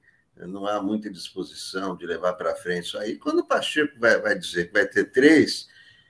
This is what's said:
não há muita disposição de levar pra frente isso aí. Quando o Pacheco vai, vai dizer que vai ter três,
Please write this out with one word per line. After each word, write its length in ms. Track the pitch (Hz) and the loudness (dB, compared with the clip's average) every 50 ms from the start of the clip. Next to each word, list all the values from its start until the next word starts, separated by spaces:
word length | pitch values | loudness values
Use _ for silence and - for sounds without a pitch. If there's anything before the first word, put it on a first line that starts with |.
| _ _ _ _ _ _ _ | _ _ _ _ _ _ _
não 300 | - 87 90 95 98 98 | -18 -14 -14 -10 -8 -6
há 160 | 104 104 104 | -4 -4 -2
muita 280 | 95 101 107 107 107 104 | -2 -2 -4 -4 -6 -8
disposição 840 | 92 85 - - - 95 82 - - - - - 92 92 98 92 87 | -12 -12 -14 -12 -10 -10 -10 -10 -12 -12 -12 -10 -8 -6 -6 -6 -8
de 80 | 85 87 | -8 -8
levar 300 | 85 85 82 90 90 90 | -8 -6 -2 -2 -2 -2
pra 200 | - 82 82 82 | -2 -4 -4 -4
frente 320 | - - 87 90 87 82 | -4 -6 -6 -6 -4 -6
isso 120 | - - 104 | -8 -8 -8
aí. 180 | 107 110 - | -8 -8 -8
Quando 220 | - - 294 320 349 | -6 -4 -2 -2 -2
o 80 | - | 0
Pacheco 520 | - 269 - - - - 156 147 147 - 113 | 0 -2 -2 -2 -2 -2 -2 -2 -2 -2 0
vai, 220 | 117 113 101 92 | 2 4 4 4
vai 180 | 98 107 98 92 | 2 -2 -2 -2
dizer 280 | - - - 87 87 | -4 -4 -4 -4 -4
que 60 | - | 0
vai 140 | - 104 95 | 2 0 0
ter 200 | - - 101 95 | 2 0 0 0
três, 640 | - - 131 135 156 160 139 107 - - - - - _ - - - _ _ _ | 2 4 6 8 8 8 8 6 4 0 -6 -10 -14 _ -20 -20 -20 _ _ _